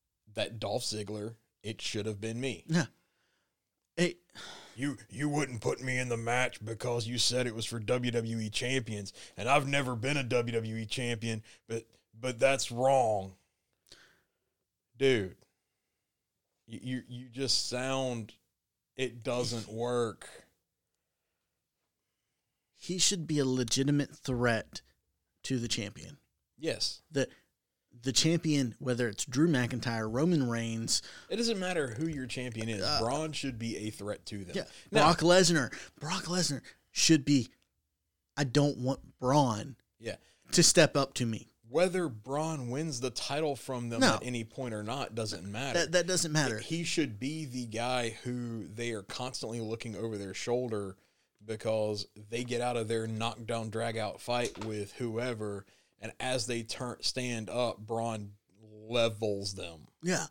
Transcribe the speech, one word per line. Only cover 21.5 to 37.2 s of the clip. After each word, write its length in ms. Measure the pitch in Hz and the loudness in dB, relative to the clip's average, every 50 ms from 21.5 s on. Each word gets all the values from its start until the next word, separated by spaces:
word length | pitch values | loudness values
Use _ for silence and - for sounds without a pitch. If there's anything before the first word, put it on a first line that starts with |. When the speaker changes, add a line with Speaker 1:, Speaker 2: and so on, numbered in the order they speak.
| _ _ _ _ _ _ _ _ _ _ _ _ _ _ _ _ _ _ _ _ _ _ _ _ _ - | _ _ _ _ _ _ _ _ _ _ _ _ _ _ _ _ _ _ _ _ _ _ _ _ _ -12
Speaker 2:
He 180 | - - 180 180 | -8 -4 0 2
should 280 | - - 208 175 151 | 2 2 2 0 -2
be 140 | 156 156 147 | 0 2 2
a 40 | 135 | 4
legitimate 720 | 131 127 127 123 113 - 131 135 143 147 143 143 - - | 4 4 2 2 2 2 2 4 4 4 4 2 0 -4
threat 680 | - - - 127 120 123 120 113 107 - - - - - _ _ _ _ _ _ _ _ _ _ _ - | -8 -4 -2 0 2 4 4 4 2 0 -6 -12 -18 -18 _ _ _ _ _ _ _ _ _ _ _ -4
to 140 | - 135 120 | -2 -2 -2
the 80 | 117 117 | 0 -2
champion. 500 | - - 101 107 113 - - - 143 - _ _ _ _ _ _ _ | -2 -4 -4 -6 -8 -12 -16 -18 -18 -20 _ _ _ _ _ _ _
Speaker 1:
Yes. 460 | - 151 160 113 - - - - - _ - | -6 -4 -4 -2 0 -2 -4 -4 -6 _ -4
Speaker 2:
The, 160 | 151 139 127 - - - _ _ _ _ _ _ _ _ _ _ - 120 | -2 0 0 0 -4 -12 _ _ _ _ _ _ _ _ _ _ -16 -8
the 100 | 117 131 | -4 0
champion, 640 | 120 - - 160 170 165 170 160 147 143 131 113 107 - | 4 4 4 4 4 2 2 2 2 2 2 0 -4 -4
whether 300 | 139 127 123 117 123 113 | -4 -2 0 0 0 -2
it's 160 | 104 - - | -2 -4 -6
Drew 240 | - 123 135 160 175 | -2 0 2 4 4
McIntyre, 580 | 151 127 120 110 127 117 - 123 117 113 113 110 | 4 4 2 0 -2 -4 -4 -2 -2 -2 -2 -2
Roman 380 | 110 131 156 180 175 147 131 120 | 0 2 2 4 4 4 2 2
Reigns. 540 | 117 117 117 113 113 113 113 - - - - - - - - - | 0 -2 -2 -2 -4 -4 -2 0 0 -2 -2 -4 -14 -16 -10 -6
Speaker 1:
It 80 | 196 | -4
doesn't 220 | 220 240 233 226 190 | -2 0 0 0 -2
matter 300 | 180 185 180 165 143 120 | -2 -2 0 0 -2 -2
who 180 | 107 - 160 | -2 -4 -4
your 200 | 165 156 135 131 | -4 -4 -4 -6
champion 420 | 117 - 131 123 127 110 113 110 113 | -6 -6 -6 -6 -6 -4 -4 -4 -2
is. 140 | 110 98 | -2 -2
Speaker 2:
Uh, 160 | 90 147 147 120 | 0 0 0 2
Speaker 1:
Braun 300 | 110 117 135 151 156 156 | 2 0 0 0 -2 -4
should 260 | 147 - - 135 120 110 | -4 -4 -4 -6 -4 -4
be 180 | 117 117 98 87 | -4 -4 -4 -4
a 120 | 107 107 | -6 -6
threat 340 | - - 101 104 - - - | -6 -6 -6 -6 -6 -8 -8
to 180 | - 107 101 95 | -10 -10 -10 -8
them. 100 | 87 - | -6 -6
Speaker 2:
Yeah. 80 | 196 - - - - - - | -8 -8 -8 -12 -20 -6 2
Speaker 1:
Now 100 | 202 220 175 | 6 8 8
Speaker 2:
Brock 140 | 160 175 - | 8 8 8
Lesnar. 520 | 156 175 175 190 180 160 170 151 123 104 - - - - - - | 8 8 10 10 8 8 6 4 2 0 -4 -8 -14 -16 -14 -10
Brock 260 | 147 156 185 185 - | -6 -6 -4 -4 -4
Lesnar 340 | 160 175 180 156 - 139 123 - - - _ _ _ | -2 0 0 0 0 -2 -4 -6 -10 -20 _ _ _
should 320 | - - - - 165 151 | 0 4 6 8 8 8